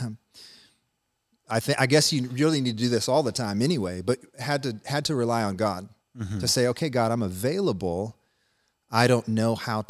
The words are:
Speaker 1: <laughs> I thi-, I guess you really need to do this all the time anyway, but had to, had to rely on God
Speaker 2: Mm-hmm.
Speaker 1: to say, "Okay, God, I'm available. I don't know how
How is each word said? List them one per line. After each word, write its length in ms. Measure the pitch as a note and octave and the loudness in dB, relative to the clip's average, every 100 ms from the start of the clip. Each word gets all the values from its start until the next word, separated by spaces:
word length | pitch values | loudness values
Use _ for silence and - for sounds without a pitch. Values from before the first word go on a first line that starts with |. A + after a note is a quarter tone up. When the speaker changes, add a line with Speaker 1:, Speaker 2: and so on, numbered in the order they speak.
Speaker 1:
<laughs> 140 | A#2+ A2 _ - - - _ _ _ _ _ _ _ _ - | -8 -10 _ -20 -20 -20 _ _ _ _ _ _ _ _ -4
I 100 | A2+ | -2
thi-, 160 | - B2 | 0 2
I 80 | C3 | 4
guess 260 | D3+ D3 | 6 4
you 160 | D3 B2 | 0 -2
really 320 | B2 D3+ D3 | 0 2 2
need 160 | B2 A2 | 0 0
to 60 | |
do 60 | A#2+ | 0
this 180 | A#2 C3 | 0 2
all 160 | C#3 | 2
the 80 | B2+ | 0
time 300 | - A2 G2+ | -2 -2 0
anyway, 400 | C3+ D#3 F#2 F2+ | 0 0 -2 -4
but 180 | F#2 - - C3+ | -2 -4 -6 -10
had 240 | B2+ C#3+ | -4 -2
to, 160 | C3 A2 - | -4 -8 -4
had 200 | C#3+ C#3+ | -4 -2
to 100 | C3+ | 0
rely 280 | A#2 A#2 | 0 0
on 120 | G#2 F#2 | 0 0
God 340 | G#2+ F#2 G2+ - _ B2 | -2 -2 -10 -20 _ -10
Speaker 2:
Mm-hmm. 220 | G2 G#2 | -6 -4
Speaker 1:
to 80 | B2 | 0
say, 200 | C3 B2 | 2 2
"Okay, 200 | A#2+ D#3+ | 0 -2
God, 240 | B2 A2+ | 0 2
I'm 100 | A#2 | 0
available. 920 | G2 F#2 B2 F#3 F#3 F#2+ F#2 F2 A2+ - _ _ _ _ _ _ _ | -2 -2 -2 0 -2 -2 -4 -4 -6 -10 _ _ _ _ _ _ _
I 160 | A2+ A#2+ | 2 4
don't 220 | A#2+ A2+ | 4 2
know 260 | A2 A2+ | 0 0
how 280 | A2 - G#2+ | 0 -4 -4